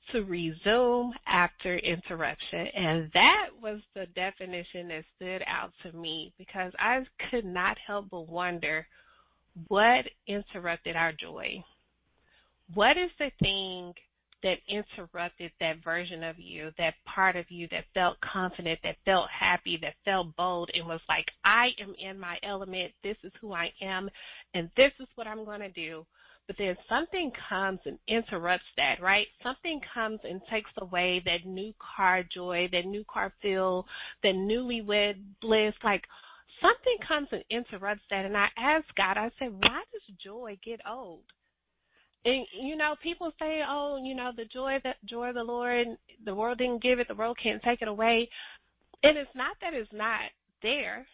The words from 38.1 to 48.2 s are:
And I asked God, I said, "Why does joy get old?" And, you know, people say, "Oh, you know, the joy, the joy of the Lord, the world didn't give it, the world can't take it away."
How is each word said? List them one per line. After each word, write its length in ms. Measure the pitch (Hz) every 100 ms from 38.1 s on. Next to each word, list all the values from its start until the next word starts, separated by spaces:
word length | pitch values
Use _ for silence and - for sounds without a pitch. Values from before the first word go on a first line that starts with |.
| 196 190
And 100 | 208
I 120 | 202 -
asked 380 | 254 311 302 -
God, 180 | 190 202
I 140 | 220 -
said, 160 | 254 190
"Why 200 | 220 262 440
does 240 | 453 - 190
joy 340 | 190 214 240 202 226
get 160 | 226 -
old?" 320 | 240 220 165 _ _ _ _ _ _ _ _ _ _ 240
And, 220 | 262 240 185
you 160 | 262 311
know, 200 | 302 302
people 280 | 330 339 339 -
say, 220 | 311 311 294
"Oh, 320 | 285 285 277
you 120 | 262 262
know, 160 | 247 240
the 100 | 226
joy, 340 | 254 269 269
the 120 | 262 - 202
joy 240 | 233 240
of 60 | 247
the 80 |
Lord, 420 | 233 240 247 240 240 226 _ - 214
the 80 |
world 240 | 196 226 240
didn't 240 | 254 240
give 180 | 247 247
it, 80 | 247
the 60 |
world 240 | 208 226 240
can't 240 | 233 214
take 220 | 240 240
it 40 | 220
away." 400 | 208 226 233